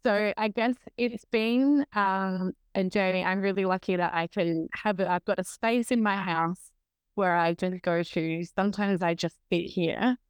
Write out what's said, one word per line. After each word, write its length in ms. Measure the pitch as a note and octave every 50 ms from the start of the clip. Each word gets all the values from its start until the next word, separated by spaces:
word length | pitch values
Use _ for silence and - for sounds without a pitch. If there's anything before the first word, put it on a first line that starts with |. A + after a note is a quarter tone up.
| -
So 300 | B3 G3+ G#3 G#3+ G#3 -
I 120 | - G#3+
guess 280 | A3 G3+ A#3+ A3 B3 B3 _ _ - _
it's 280 | - A#3+ A#3+ A#3+ G#3+ -
been, 600 | _ - A3 A3 A3+ A#3+ B3 C4+ C#4+ D4 C#4+ C#4 _ -
um, 600 | G#3+ G3+ G3 F#3+ F#3+ F#3+ F#3+ F#3 F#3 F#3 F#3 - _ _ _ _
a 100 | G3 F#3+
journey. 380 | F#3 - G#3+ F#3+ F#3 F#3 F#3 F3+
I'm 180 | F3+ F#3 G3
really 240 | G3 G3 F#3+ G3+ F#3+
lucky 300 | F#3 F#3 F#3 - - F#3
that 180 | F3 F3 E3+ -
I 140 | E3 E3
can 420 | E3+ - G#3 F3 E3+ E3 E3 D#3+ - -
have 260 | - - G#3+ G3+ F3+
it. 80 | F#3+
I've 180 | F3+ F3+ F3+ _
got 120 | - F#3+
a 60 | - F#3
space 480 | - - - - A3+ A#3 B3 A#3 -
in 100 | C4 A#3
my 140 | A3 G#3 G3
house 560 | G3 G3 F#3+ E3+ E3 E3 E3 F3+ - - - _ _ _ _ _ _ _ _ _
where 220 | G#3 G3 F3+ E3+
I 180 | F3 E3+ E3+ E3+
just 300 | - F#3 F#3 F#3 F3+ -
go 180 | F3+ E3+ E3+
to. 420 | E3+ - - F3+ D#3+ D#3+ D#3+ E3 F3
Sometimes 600 | - _ - F#3+ G#3 G3 G#3 G#3 G3 G3 E3+ F#3
I 100 | E3+ E3+
just 240 | E3+ - E3 _ _ _ _
sit 140 | F#3 E3+ E3+
here 520 | - - F#3 E3+ E3 - - - B3+ B3+ - _